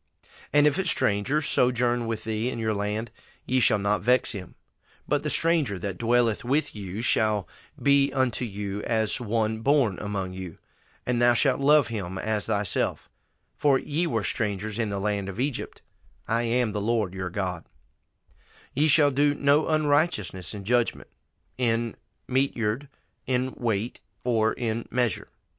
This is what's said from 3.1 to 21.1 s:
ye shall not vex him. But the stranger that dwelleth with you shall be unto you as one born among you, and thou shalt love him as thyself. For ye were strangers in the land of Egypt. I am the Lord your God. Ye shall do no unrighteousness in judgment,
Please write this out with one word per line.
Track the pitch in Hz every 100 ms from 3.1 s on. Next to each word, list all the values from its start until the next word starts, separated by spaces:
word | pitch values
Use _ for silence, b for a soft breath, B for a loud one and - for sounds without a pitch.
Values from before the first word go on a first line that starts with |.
| b b b
ye | - 127
shall | 113 107
not | 101 101
vex | 101 127 -
him. | 101 90 - _ _ b b -
But | 147
the | 143
stranger | - 165 170 123 95
that | 98 92
dwelleth | 113 120 117 107
with | 120 143 156
you | 110 95 98
shall | 117 - 110 107 - B B -
be | 123 139 139
unto | 139 127 -
you | 120 98 101 98
as | - 113 107 -
one | 110 113 110 110
born | 113 151 117 95
among | 104 101 92
you, | 92 92 - b b b b -
and | 120
thou | 123
shalt | 120 139 127
love | 135 151 135
him | 113 90 95
as | 107 107 107
thyself. | 104 104 131 110 82 - _ _ _ _ _
For | 151 135
ye | - 147 175
were | 117
strangers | 101 - 107 98 104 104
in | 110
the | 101
land | 101 104 98
of | 95
Egypt. | 143 117 - - - _ - - -
I | 113
am | 117 123 117
the | 101
Lord | 104 117 98
your | 92 92
God. | 87 95 87 - - _ _ _ _ _ b b b b
Ye | 139 151
shall | 151 147
do | 131 147
no | 143 139 143 -
unrighteousness | 156 151 143 170 - 98 95 87
in | 104
judgment, | 98 120 120 - -